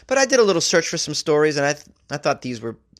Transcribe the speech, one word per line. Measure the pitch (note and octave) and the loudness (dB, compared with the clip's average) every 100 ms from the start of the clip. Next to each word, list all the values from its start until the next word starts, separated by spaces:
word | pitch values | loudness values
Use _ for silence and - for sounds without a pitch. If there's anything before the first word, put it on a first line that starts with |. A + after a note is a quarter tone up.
| - | -4
but | C4+ | 0
I | C4+ | 2
did | C4+ | 4
a | |
little | G#3+ E3+ | 4 2
search | - F3 E3 | 2 0 0
for | E3 | -6
some | - | -6
stories, | D3 - D3 D#3 D3 | -6 0 2 2 2
and | C#3+ | -2
I | |
th-, | D3 - _ _ | -2 -10 _ _
I | C#3+ | -4
thought | D#3 C#3 | -2 -2
these | B2+ A#2 | -6 -8
were | A2+ A2 _ | -10 -12 _